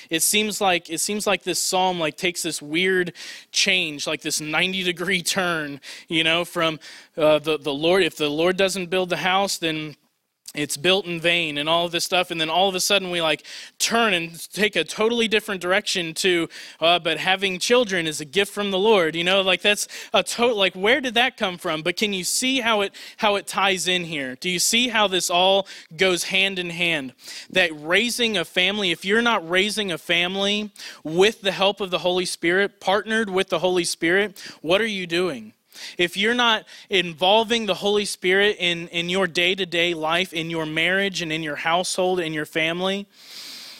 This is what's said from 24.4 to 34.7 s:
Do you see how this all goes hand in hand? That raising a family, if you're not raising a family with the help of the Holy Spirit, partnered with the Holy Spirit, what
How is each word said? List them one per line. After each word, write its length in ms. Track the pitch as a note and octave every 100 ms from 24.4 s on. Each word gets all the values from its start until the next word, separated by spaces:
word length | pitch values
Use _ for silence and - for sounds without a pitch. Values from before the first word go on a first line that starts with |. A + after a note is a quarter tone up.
Do 80 | F3+
you 100 | F3+
see 300 | - A3+ B3
how 180 | A3 G3+
this 220 | F#3 -
all 380 | F3 F#3 G3 F#3+ - - D#3
goes 300 | F#3+ F3 -
hand 340 | G3 G3 F#3+
in 100 | F3
hand? 420 | E3 F3 D#3 C3 - - - -
That 220 | F#3 F3
raising 600 | D3+ D3+ F#3 A#3 A3 A#3 F#3+
a 80 |
family, 480 | D#3+ F#3 F#3 G#3+ F#3+
if 140 | D#3+ F#3+
you're 160 | A3
not 260 | A#3+ G#3+ E3
raising 400 | F3+ G#3 G#3 G3
a 80 | D#3+
family 720 | - E3+ F3+ G3 G3 G#3 G#3 - - -
with 380 | D3+ E3 G3+ A3
the 120 | F#3+
help 260 | E3 F#3+ G3+
of 120 | F#3+
the 80 | E3+
Holy 260 | F3+ F3+ F3+
Spirit, 560 | - E3+ F#3 G3+ -
partnered 480 | - G3+ G3+ A3 G#3
with 180 | F#3 F#3+
the 120 | E3+
Holy 260 | F#3 F3+ E3+
Spirit, 520 | - E3 F#3+ G#3 G#3 - -
what 200 | D3+